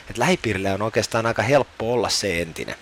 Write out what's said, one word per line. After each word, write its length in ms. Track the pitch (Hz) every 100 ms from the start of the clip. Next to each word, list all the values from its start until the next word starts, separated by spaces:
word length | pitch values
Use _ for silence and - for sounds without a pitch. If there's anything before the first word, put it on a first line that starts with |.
| -
Et 80 | -
lähipiirille 540 | 170 185 113 95 98
on 100 | 98
oikeastaan 440 | 110 113 - 117 113
aika 160 | 113
helppo 520 | 107 143 - - 113
olla 160 | 123 87
se 320 | - 101 85
entinen 340 | 82 78 53 -